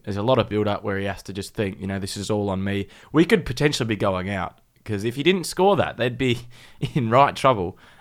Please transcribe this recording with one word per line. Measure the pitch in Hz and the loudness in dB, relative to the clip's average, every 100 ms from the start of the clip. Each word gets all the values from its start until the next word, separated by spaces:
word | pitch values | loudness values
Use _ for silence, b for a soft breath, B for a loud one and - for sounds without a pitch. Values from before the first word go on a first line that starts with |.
There's | - 98 | -6 -2
a | |
lot | 110 131 | 2 2
of | - | 2
build-up | 107 104 101 | 0 0 -2
where | 104 98 | -4 -4
he | 98 | -4
has | 95 | -6
to | - | -10
just | 95 95 - | -10 -8 -4
think, | 101 - | -4 -4
you | 98 | -6
know, | 98 | -6
"This | 95 104 | -6 -6
is | 95 | -2
all | 107 101 | -2 0
on | 95 | -2
me." | 98 101 98 B B | -2 -4 -6 B B
We | 151 180 | 2 6
could | 220 131 | 4 2
potentially | 120 147 143 117 | -2 0 0 -2
be | 104 | 0
going | 104 92 92 | 0 -2 -4
out, | 98 87 _ _ _ - | -4 -6 _ _ _ -8
'cause | 104 | -4
if | 113 120 | -4 0
he | |
didn't | 147 190 156 | 2 2 0
score | - 190 175 | 2 2 4
that, | 78 - | 0 -2
they'd | 123 120 | -4 0
be | 131 117 - B B | 0 0 -4 B B
<laughs> | B 135 156 | B -4 -2
in | 113 | 2
right | 120 139 - | 4 4 4
trouble. | 135 110 90 - b b | 2 2 -2 -8 b b